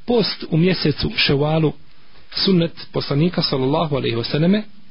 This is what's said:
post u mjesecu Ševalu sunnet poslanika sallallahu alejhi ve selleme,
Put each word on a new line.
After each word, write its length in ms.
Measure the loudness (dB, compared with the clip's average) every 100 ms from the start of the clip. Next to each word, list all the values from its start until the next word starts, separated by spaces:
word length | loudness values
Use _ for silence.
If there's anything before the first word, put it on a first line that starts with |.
| 0
post 400 | 2 2 -2 -2
u 80 | 2
mjesecu 540 | 4 2 0 0 -2 0
Ševalu 580 | 0 2 2 2 2 0 -12 -16 -16 -16 -12
sunnet 560 | -2 2 4 2 -4 -6
poslanika 500 | -6 -2 2 2 2
sallallahu 540 | -2 0 0 0 0 0
alejhi 200 | 0 -2
ve 80 |
selleme, 400 | -2 2 2 2 0 -12 -16